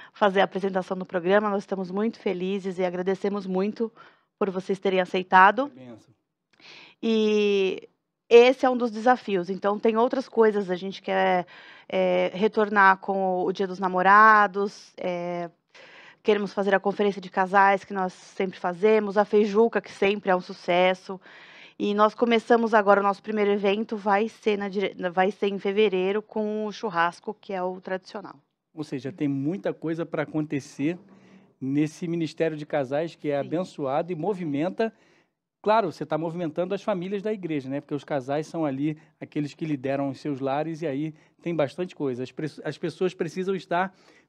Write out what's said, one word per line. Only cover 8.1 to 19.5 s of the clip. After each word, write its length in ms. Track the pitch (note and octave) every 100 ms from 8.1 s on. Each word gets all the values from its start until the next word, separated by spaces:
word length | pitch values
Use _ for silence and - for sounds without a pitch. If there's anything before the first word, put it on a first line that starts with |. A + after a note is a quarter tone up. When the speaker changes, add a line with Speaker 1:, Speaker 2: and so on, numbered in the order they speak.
| _ -
Speaker 1:
esse 360 | A#3 B3 C4
é 60 | C4
um 60 | B3
dos 140 | A#3+
desafios. 600 | G#3+ A3+ B3 - G3 F3
Então, 280 | F#3+ G3+ G#3
tem 200 | A3+ A3
outras 280 | B3 C4 -
coisas. 440 | - A3 G#3 F#3
A 40 |
gente 280 | F3+ F#3+ F3+
quer, 440 | - F#3+ F#3+ F#3 F3 - - - -
é, 440 | F#3 F#3 F3+ F3+
retornar 640 | F3+ G#3+ A3 G#3 G#3 F#3+ F#3+
com 480 | - G3 F#3+ F3+
o 80 | F3
Dia 140 | F#3+ F#3+
dos 120 | F3+
Namorados, 1160 | F#3 F3+ F#3 G#3 A3 G#3+ G#3 F#3+ G3+ - - -
é, 540 | F3+ F3 F3 F3 E3+ _ _ - - - - -
queremos 320 | - G#3 G3
fazer 200 | - G3
a 60 | F#3+
conferência 400 | G3+ F#3+ G#3 F#3+
de 100 | F#3
casais, 540 | G3+ F#3 G3+ G3 G3
que 80 | -
nós 220 | G3+ F#3
sempre 440 | - - - F#3+ -
fazemos, 600 | F3+ E3+ G#3+ A3 G#3 G3
a 80 | G3+
feijuca, 540 | G#3 G#3+